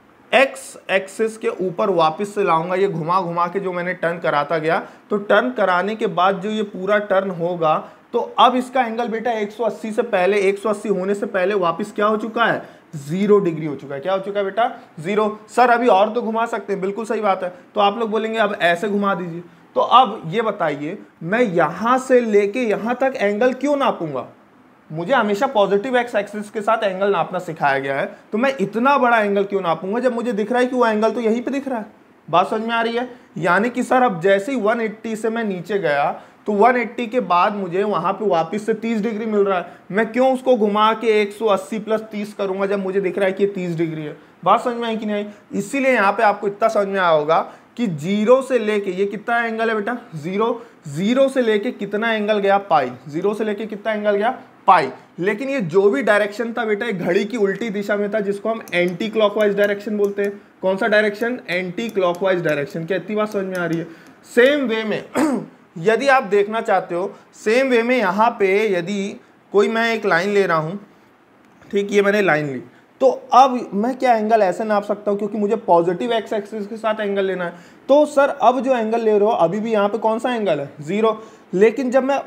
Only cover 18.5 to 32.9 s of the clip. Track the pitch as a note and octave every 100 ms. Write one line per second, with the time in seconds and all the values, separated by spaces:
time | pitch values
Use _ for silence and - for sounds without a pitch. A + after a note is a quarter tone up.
18.5 | G#3 E3+ E3+ G#3+ G3+ G3+ F#3 F3+ E3+ -
19.5 | - - - - B3 B3 A3 D#3+ G3 A3
20.5 | - E3 D3 D3 G3+ - _ E3 A3 A#3+
21.5 | E3+ D3+ E3+ A3+ B3+ B3+ B3 A3+ G#3 G3+
22.5 | B3 A#3+ F3+ G#3+ A#3+ C4+ C4 G3+ G#3 B3
23.5 | B3+ C#4+ C#4+ B3 - E3 C3 A#2 - _
24.5 | _ _ _ - D#3 G3 C4 G#3+ G3+ C4+
25.5 | A3 G3 G3 C4 B3 A#3+ G#3+ G3+ G#3+ G#3
26.5 | A3+ G#3 A3 G#3+ F#3 G3+ F#3 D#3+ F#3 E3+
27.5 | D#3+ D3 C3+ C3+ C#3 G3+ - - G#3+ C4
28.5 | C4+ G3 G#3+ B3+ C#4+ B3 A#3 G#3 G3+ G3
29.5 | G3 F3+ D#3+ F#3 A3+ B3+ A#3 A3+ G#3 G#3
30.5 | B3 B3 B3+ A#3 G#3+ A3 A3 A3+ A#3 B3
31.5 | C#4 C4+ A#3+ G3+ - _ _ - E3 F#3
32.5 | A3 A3+ A#3 A3+